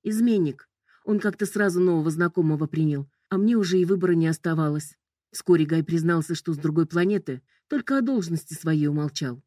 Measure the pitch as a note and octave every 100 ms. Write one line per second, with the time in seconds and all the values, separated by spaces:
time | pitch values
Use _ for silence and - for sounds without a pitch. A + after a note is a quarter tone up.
0 | G#3 G#3+ A#3+ G#3+ D#3 C3+ _ _ _ _
1 | - G#3+ G3+ - G3+ G#3 G3+ F3 F#3 E3
2 | D#3 D#3+ F3 F3+ D#3+ D3+ D3+ D#3+ D#3 C#3+
3 | C#3 _ _ F#3+ G#3 A#3 F#3 F#3 F3 F#3+
4 | F3+ E3+ D#3+ D#3 F3 D#3+ D3+ D3+ - _
5 | _ _ _ - - F3 D3 E3 D#3 E3
6 | E3 E3+ D3+ E3 - D3 D#3 D#3 D#3 E3+
7 | F#3 G#3 - B2+ _ _ _ D4 - C4+
8 | A#3+ B3+ E3+ D#3+ - D#3 D#3+ D#3 D3 D3
9 | D3 - C#3 B2